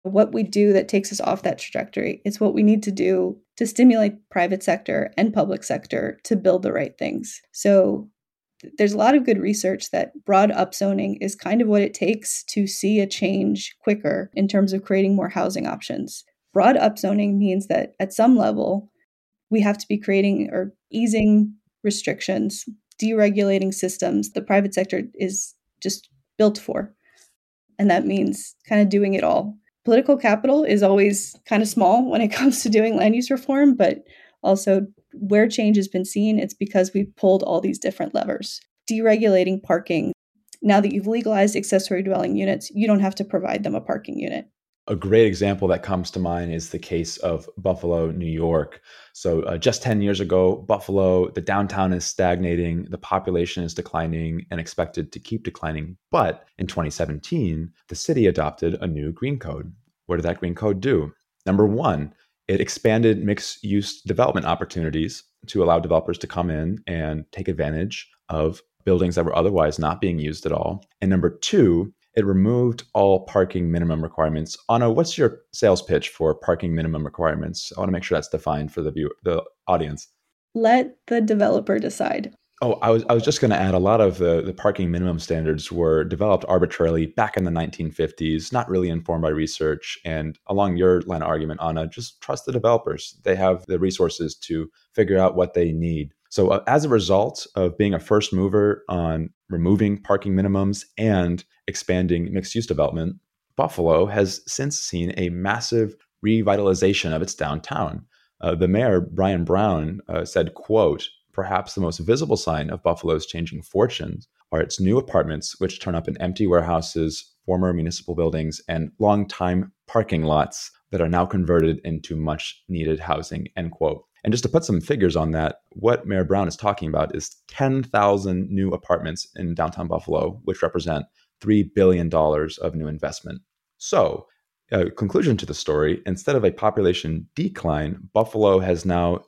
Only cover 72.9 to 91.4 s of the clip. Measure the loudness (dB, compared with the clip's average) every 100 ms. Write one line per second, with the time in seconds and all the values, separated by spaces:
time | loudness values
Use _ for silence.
72.9 | 2 4 4 2 0 2 0 0 0 0
73.9 | -2 -4 -2 0 0 -6 -10 -2 2 2
74.9 | 2 0 2 0 0 _ 0 4 4 2
75.9 | -2 -2 -2 -2 0 -2 -2 -2 -2 -2
76.9 | -4 -6 -2 -2 -2 -6 -10 -12 -6 -4
77.9 | -4 -2 -4 -2 -6 -4 -4 -4 -6 -6
78.9 | -4 -6 -4 -4 -4 -4 _ -2 -2 -2
79.9 | -8 -14 _ _ _ _ -2 2 4 2
80.9 | -8 -4 0 2 2 2 0 0 -2 -4
81.9 | -4 -4 -4 -8 -14 _ _ -2 0 2
82.9 | 2 4 2 2 2 2 2 2 2 4
83.9 | 4 4 4 2 2 0 -2 -2 0 -2
84.9 | -2 -2 -4 -2 -2 0 -2 -4 -2 2
85.9 | 2 0 -2 2 2 2 2 2 0 0
86.9 | 2 -2 -2 -2 0 -2 -2 -4 -6 -8
87.9 | -2 -4 -2 -2 -2 -2 -4 -2 0 0
88.9 | -2 -4 -2 0 0 -4 -2 -2 -2 -6
89.9 | -12 -8 -6 -6 -10 -6 0 0 2 4
90.9 | 4 0 -4 -2 -2